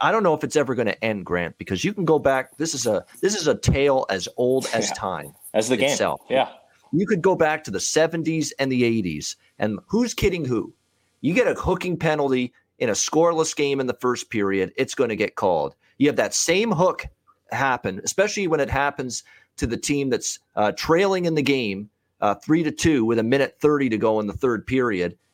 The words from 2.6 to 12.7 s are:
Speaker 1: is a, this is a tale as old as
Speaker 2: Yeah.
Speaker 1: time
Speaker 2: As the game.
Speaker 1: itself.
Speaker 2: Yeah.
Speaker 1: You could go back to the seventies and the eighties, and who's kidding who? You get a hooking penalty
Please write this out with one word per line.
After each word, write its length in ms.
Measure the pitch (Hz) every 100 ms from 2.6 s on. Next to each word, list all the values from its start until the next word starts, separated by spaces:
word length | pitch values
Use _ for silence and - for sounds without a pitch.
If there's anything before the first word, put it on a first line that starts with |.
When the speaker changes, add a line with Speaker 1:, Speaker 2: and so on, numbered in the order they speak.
| 156
Speaker 1:
is 120 | 131 113
a, 200 | 98 - -
this 140 | 190 208
is 120 | 151
a 80 | 110
tale 500 | - 139 143 131 -
as 180 | 95 - -
old 320 | 123 131 -
as 160 | 117 107
Speaker 2:
Yeah. 40 | -
Speaker 1:
time 380 | 101 82 - - -
Speaker 2:
As 160 | 107 110
the 80 | 127
game. 140 | 135
Speaker 1:
itself. 280 | 127 95 71 -
Speaker 2:
Yeah. 200 | 127 - - _ _ _
Speaker 1:
You 160 | 151 202
could 140 | 196
go 140 | 190 180
back 280 | 156 156 -
to 60 |
the 80 | 95
seventies 720 | - 151 160 165 160 160 143 -
and 100 | 135
the 140 | 127
eighties, 540 | 117 113 92 78 - - _ -
and 200 | 107 101 -
who's 260 | 214 240
kidding 300 | - 208 180
who? 300 | 131 113 - - _ _ _ _
You 120 | 139
get 140 | 196 202
a 60 |
hooking 420 | 127 - 185 185 165
penalty 560 | 160 151 139 131 123 - _